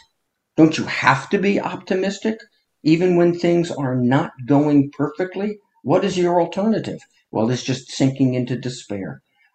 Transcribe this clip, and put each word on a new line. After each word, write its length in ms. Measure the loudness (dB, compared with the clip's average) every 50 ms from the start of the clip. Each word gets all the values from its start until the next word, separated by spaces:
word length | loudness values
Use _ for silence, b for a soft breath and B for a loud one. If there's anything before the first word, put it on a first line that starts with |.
| -18 _ _ _ _ _ _ _ _ _ _
Don't 220 | 4 4 4 4 0
you 80 | -6
have 440 | -6 -4 -2 0 2 2 0 0 -2
to 80 | -2 0
be 220 | 0 0 0 0
optimistic 800 | -2 -4 -8 -8 -6 -4 -4 -2 -2 -4 -4 -4 -4 -6 -6 -6 -10 _ _ _ _ _ _ _ 0
even 320 | 2 2 4 4 2 4
when 180 | 4 4 2 2
things 380 | 2 0 2 2 2 0 -2
are 240 | -4 -4 -4 -2 -2
not 360 | 0 2 2 2 2 0 0 -6 -8 -2
going 460 | 2 2 2 4 4 4 4 2 2
perfectly? 680 | 0 -4 -4 -4 -2 -4 -6 -6 -4 -6 -6 -6 -6 -8 _ _ _ _ -2
What 200 | 0 0 2 2
is 140 | 0 0 0
your 240 | 0 2 2 2
alternative?" 580 | 0 0 -2 -2 0 0 0 0 -2 -6 -10 -12 -14 _ _ _ _ _
Well, 180 | -4 -2 0 0
it's 140 | -2 -2 -2
just 280 | -4 -6 -6 -6 -8
sinking 420 | -4 0 0 0 2 2 0 0 0
into 240 | 0 -4 -4 -4 -6
despair. 640 | -6 -8 -10 -10 -10 -10 -8 -8 -8 -10 -12 -16 _ _ _ _ _ _ _